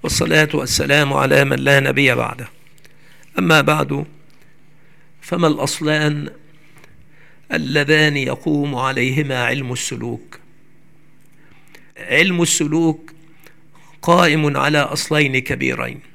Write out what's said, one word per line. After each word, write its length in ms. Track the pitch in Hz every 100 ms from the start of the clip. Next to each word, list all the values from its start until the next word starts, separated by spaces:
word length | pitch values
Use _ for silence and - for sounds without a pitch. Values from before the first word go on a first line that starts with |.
والصلاة 460 | 160 - 165 156 151
والسلام 580 | 151 131 - 139 147 143
على 320 | 139 135 143
من 120 | 139 131
لا 240 | 135 139
نبي 340 | 135 135 139
بعده. 340 | 123 113 120 117 - - - - - - - - -
أما 220 | 180 156
بعد، 440 | 143 151 - 143 151 - - - - - - - - - - -
فما 260 | - 175 160
الأصلان 840 | 151 139 - 151 151 151 147 147 - - - - - - - - - - - -
اللذان 640 | 156 139 147 143 156 151 143
يقوم 580 | 131 127 - 147 143
عليهما 720 | 127 131 131 127 131 147 127
علم 280 | 120 131 127
السلوك؟ 680 | 123 - 123 120 117 - - - - - - - - - - - - - - - - - -
علم 440 | 87 127 185 175
السلوك 680 | 170 - 151 156 165 156 - - - - - - - - - -
قائم 540 | - 175 170 156 151 139
على 220 | 139 151
أصلين 600 | 139 143 - 156 143 131
كبيرين. 600 | 131 131 - - 123 123 -